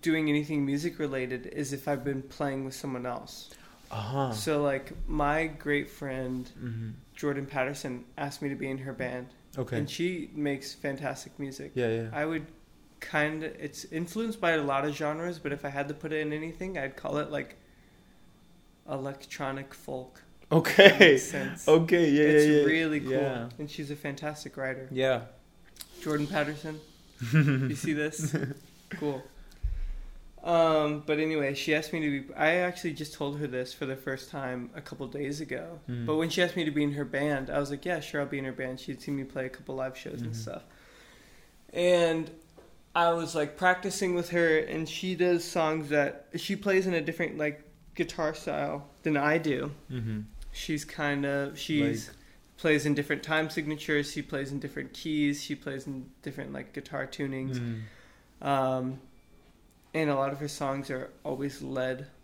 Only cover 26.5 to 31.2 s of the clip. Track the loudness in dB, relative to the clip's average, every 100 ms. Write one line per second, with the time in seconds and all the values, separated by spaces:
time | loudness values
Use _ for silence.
26.5 | -4 -8 -10 -14 -20 -20 -12 2 4 6
27.5 | 4 0 -2 -2 -2 -2 -2 -2 -2 -4
28.5 | -8 -16 -20 -16 -6 -4 -4 -10 -20 -20
29.5 | -6 -4 -2 -4 -6 -10 -16 -20 -12 0
30.5 | 4 6 6 2 -2 -2 0